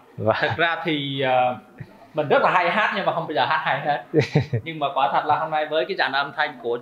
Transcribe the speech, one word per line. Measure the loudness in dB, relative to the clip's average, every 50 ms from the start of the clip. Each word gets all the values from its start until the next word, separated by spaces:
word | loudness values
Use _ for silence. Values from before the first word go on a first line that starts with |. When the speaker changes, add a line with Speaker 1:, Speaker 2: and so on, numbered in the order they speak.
| -18 -18 -12 -2
Speaker 1:
Vâng. | 0 2 2 2
Speaker 2:
Thật | 2 0 0 2
ra | 0 0 0 -2 -2
thì, | -2 -2 -2 -2 -4 -4 -2
à, | 0 2 4 4 2 2 0 -4 -10 -18 -18 -18 -18 -18 -18 -20 -20 -8 -4
mình | -4 0 2
rất | 2 4
là | 4 4
hay | 2 2 2 2
hát | 0 0 0 0 -2
nhưng | -2 -2
mà | -2 -2
không | -2 -4 -2
bao | 0
giờ | 0 2
hát | 2 0 0 0
hay | -2 -2 -2
hết. | 0 -2 -2 -2 -4 0 2 2 2 4 2
Speaker 1:
<laughs> | 0 0 2 -2 -4 -4
Speaker 2:
Nhưng | -6 -6 -4
mà | -4 -2 0
quả | 2 2 2 2
thật | 0 2
là | 2 0 0
hôm | 0 -2
nay | -2 -2 -2
với | 0 0 0 0 0
cái | 0 0
dàn | 0 0
âm | 0 -2 -2 -2 -2
thanh | -2 -2 -2 -4 -6 -6
của | -4 -4 -4